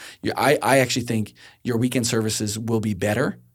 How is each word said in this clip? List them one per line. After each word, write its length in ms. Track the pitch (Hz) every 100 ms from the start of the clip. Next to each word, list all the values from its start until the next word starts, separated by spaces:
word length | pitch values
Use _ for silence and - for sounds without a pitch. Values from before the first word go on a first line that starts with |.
| - -
You, 100 | 107 -
I, 200 | 123 143
I 180 | 107 135
actually 260 | 123 127 120
think 280 | 110 104 - - -
your 140 | 123 117
weekend 280 | 127 127 113
services 500 | 113 110 110 107 107
will 220 | 113 113
be 120 | 110
better 460 | 95 104 110 160 - _